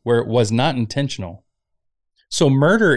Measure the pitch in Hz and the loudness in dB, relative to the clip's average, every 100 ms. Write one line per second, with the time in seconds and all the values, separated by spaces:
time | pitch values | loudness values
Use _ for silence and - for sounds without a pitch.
0 | - 117 117 117 107 117 143 135 113 - | -2 0 0 0 0 0 -2 -2 -6 -4
1 | 139 - 90 92 _ _ _ _ _ _ | -6 -8 -12 -14 _ _ _ _ _ _
2 | _ _ _ - 156 135 147 214 208 | _ _ _ 0 2 4 2 2 2